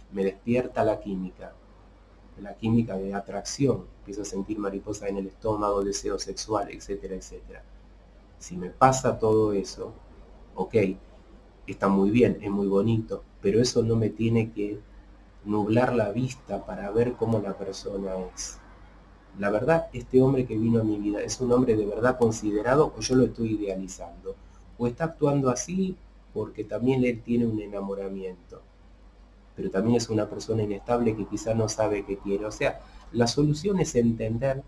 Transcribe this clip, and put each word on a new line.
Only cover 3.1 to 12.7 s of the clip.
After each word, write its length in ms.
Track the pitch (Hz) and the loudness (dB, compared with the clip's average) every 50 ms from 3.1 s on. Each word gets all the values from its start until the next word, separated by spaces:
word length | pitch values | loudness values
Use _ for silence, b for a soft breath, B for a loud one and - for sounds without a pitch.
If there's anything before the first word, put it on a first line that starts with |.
| 98 | -6
atracción, 720 | 101 - - 101 101 - - - 135 139 127 104 92 - - - - | -6 -6 -6 -8 -8 -8 -8 -2 0 2 2 2 0 -6 -12 -20 -18
empiezo 220 | - 104 98 104 | -14 -10 -10 -10
a 40 | 98 | -8
sentir 340 | - - 98 98 107 107 101 | -6 -6 -6 -6 -4 -4 -4
mariposas 500 | 101 98 98 98 - 107 101 - 101 98 | -4 -4 -4 -6 -8 -8 -10 -6 -6 -6
en 80 | 98 | -4
el 100 | 98 95 | -4 -6
estómago, 560 | 95 - - - 110 104 101 104 104 101 101 98 | -8 -10 -6 -4 -2 -2 0 0 0 0 0 0
deseo 360 | 98 98 - - 104 98 - | -2 -4 -4 -4 -4 -4 -4
sexual, 500 | - 98 - - - 107 107 101 95 - | -6 -8 -8 -10 -4 -2 -2 -2 -2 -4
etcétera, 460 | - 101 - - 98 98 95 92 95 | -10 -14 -10 -10 -8 -8 -8 -10 -10
etcétera. 480 | 92 - - 92 90 - - 95 95 - - - - - - - - - - - - - - - | -12 -12 -14 -18 -18 -18 -18 -20 -20 -20 -20 -20 -20 -20 -20 -20 -20 -20 -20 -20 -20 -20 -20 -20
Si 180 | - - - 90 | -20 -16 -12 -10
me 140 | 90 90 92 | -8 -8 -8
pasa 480 | - - 131 131 131 - - 131 110 | 2 4 4 4 6 2 0 -2 0
todo 360 | - 113 110 110 110 107 104 101 | 2 2 4 4 4 4 2 2
eso, 400 | 98 87 - - 104 98 110 - - - - - - - - - - - - - | -2 -4 -6 -8 -12 -12 -12 -12 -16 -20 -20 -20 -20 -20 -20 -20 -20 -20 -14 -8
ok, 200 | 95 92 - - 110 98 95 92 - - - - - - - - - - - - - - | -8 -6 0 2 2 2 2 -2 -6 -12 -20 -20 -20 -20 -20 -20 -20 -20 -20 -20 -16 -14
está 220 | 98 - - 104 | -14 -4 0 2
muy 240 | 98 98 98 98 104 | 2 4 4 4 4
bien, 260 | 113 123 113 98 92 - | 6 6 6 4 4 0
es 100 | 101 101 | -4 -4
muy 160 | 101 101 98 | -2 -2 0
bonito, 560 | 98 | 2